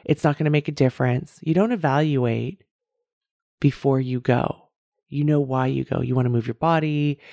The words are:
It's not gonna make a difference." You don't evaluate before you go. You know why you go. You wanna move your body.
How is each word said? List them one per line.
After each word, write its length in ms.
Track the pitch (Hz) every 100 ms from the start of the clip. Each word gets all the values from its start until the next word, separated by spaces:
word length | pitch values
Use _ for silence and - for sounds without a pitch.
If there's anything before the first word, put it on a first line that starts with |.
It's 200 | - 151
not 160 | 151 143
gonna 100 | 156
make 180 | 151 151
a 40 |
difference." 680 | 147 131 - 131 123 - -
You 100 | 160
don't 180 | 165 220
evaluate 920 | 233 156 135 156 139 120 113 120 190 _ _ _ _ _ _ _ _ _ _
before 400 | 143 - 143 135
you 200 | 127 127
go. 440 | 123 123 - - _ _ _ _ _
You 140 | 143
know 160 | 147 147
why 280 | 135 131 131
you 180 | 135 131
go. 160 | 131
You 140 | 127 127
wanna 120 | 123
move 200 | 120 117
your 80 | 113
body. 640 | 160 160 156 147 147 143 -